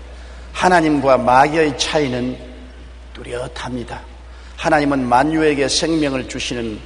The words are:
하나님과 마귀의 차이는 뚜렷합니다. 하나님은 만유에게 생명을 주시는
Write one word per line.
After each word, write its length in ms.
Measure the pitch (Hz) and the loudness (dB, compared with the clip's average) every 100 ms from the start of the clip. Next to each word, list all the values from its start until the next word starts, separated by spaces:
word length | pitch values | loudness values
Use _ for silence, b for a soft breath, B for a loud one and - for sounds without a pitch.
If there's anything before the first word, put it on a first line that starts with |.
| - B B B B | -18 B B B B
하나님과 680 | - 185 175 156 147 135 127 | 0 4 4 4 2 4 4
마귀의 580 | 120 160 151 165 156 135 | 6 6 6 4 0 0
차이는 580 | - 156 139 123 123 127 - - - - - - - | -2 0 0 -2 -4 -8 -14 -18 -20 -20 -20 -20 -18
뚜렷합니다. 880 | - - 120 131 - 123 123 110 - - - - B B B | -16 -10 -10 -10 -10 -8 -8 -8 -12 -16 -20 -20 B B B
하나님은 500 | 165 156 143 139 123 | 0 2 2 0 4
만유에게 600 | 120 151 160 156 139 131 | 4 4 2 2 2 0
생명을 600 | - 160 160 143 131 110 | 0 0 0 0 -2 -6
주시는 520 | 131 - 123 117 104 | -8 -6 -6 -6 -8